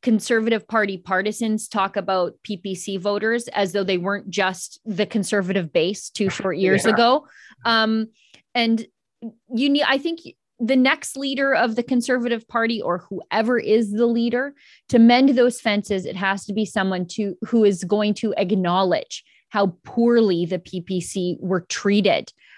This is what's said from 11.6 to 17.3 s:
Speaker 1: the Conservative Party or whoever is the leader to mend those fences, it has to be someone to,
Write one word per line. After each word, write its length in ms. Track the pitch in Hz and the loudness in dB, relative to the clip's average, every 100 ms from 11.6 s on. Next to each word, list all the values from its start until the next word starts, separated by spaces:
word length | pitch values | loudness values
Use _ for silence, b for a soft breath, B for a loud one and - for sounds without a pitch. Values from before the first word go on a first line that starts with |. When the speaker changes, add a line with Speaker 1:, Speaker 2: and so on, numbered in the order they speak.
| 233 220 | 0 -2
Speaker 1:
the 80 | |
Conservative 640 | 240 247 233 254 233 226 - | -2 -2 0 -2 -2 -4 -4
Party 340 | 233 226 226 | -2 -2 -2
or 180 | - 175 - | -4 -6 -8
whoever 480 | 190 - 220 220 240 | -14 -4 -2 0 0
is 320 | - 220 208 | 2 2 2
the 140 | 208 240 | 0 0
leader 480 | 233 233 247 277 b b b - | 2 0 -2 -4 b b b 0
to 100 | 240 | 6
mend 300 | 233 247 277 | 8 8 6
those 300 | 247 240 - | 4 2 2
fences, 460 | 226 208 202 190 170 | -2 -2 -2 -4 -4
it 100 | 180 | -4
has 300 | 196 196 - | -2 -4 -4
to 80 | |
be 100 | 202 202 | -4 -2
someone 400 | 208 190 185 175 | 0 0 -2 -4
to, 280 | - 202 | -4 -6